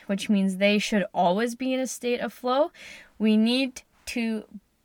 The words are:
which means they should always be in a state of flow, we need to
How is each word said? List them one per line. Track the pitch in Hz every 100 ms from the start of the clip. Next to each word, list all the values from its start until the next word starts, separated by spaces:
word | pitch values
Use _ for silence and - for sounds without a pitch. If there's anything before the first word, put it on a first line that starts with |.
| -
which | 196 -
means | 202 190 185
they | 202 208
should | - 214 175
always | - 175 185 240 233
be | 262
in | 254
a | 262
state | - 240 240
of | 233
flow, | - 247 254 330 - - - - -
we | 214 214
need | 220 247 269 - - _ -
to | - 226 220 - 202 _ _